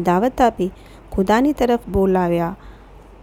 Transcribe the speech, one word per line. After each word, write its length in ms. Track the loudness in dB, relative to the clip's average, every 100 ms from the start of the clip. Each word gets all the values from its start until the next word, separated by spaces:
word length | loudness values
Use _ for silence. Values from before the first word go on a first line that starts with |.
| 2
દાવત 340 | 0 0 2 0
આપી, 240 | 2 -6 -6 -20 -20 -10 -4
ખુદાની 420 | 2 2 2 0
તરફ 240 | 0 0 -2 -2
બોલાવ્યા, 580 | 2 2 0 0 -2 -6 -16 -20 -20 -20 -20 -20